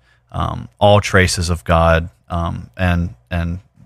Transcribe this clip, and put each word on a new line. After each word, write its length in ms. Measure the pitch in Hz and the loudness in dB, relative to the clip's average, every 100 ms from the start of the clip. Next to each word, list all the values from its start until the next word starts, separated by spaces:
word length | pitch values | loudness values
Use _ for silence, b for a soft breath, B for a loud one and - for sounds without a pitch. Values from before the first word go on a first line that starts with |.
| _ _ _ | _ _ _
um, 380 | 85 82 - - - | -8 -6 -8 -12 0
all 220 | 104 104 | 4 4
traces 480 | - 98 87 - 85 | 4 2 2 0 -4
of 140 | 85 - | -4 0
God, 440 | 82 82 82 85 _ - | 2 4 2 -2 _ -10
um, 400 | 85 85 87 82 - | -6 -6 -8 -12 -4
and, 400 | 90 87 85 - - | -2 0 -4 -8 -8
and 280 | 87 85 87 - _ | -6 -6 -8 -14 _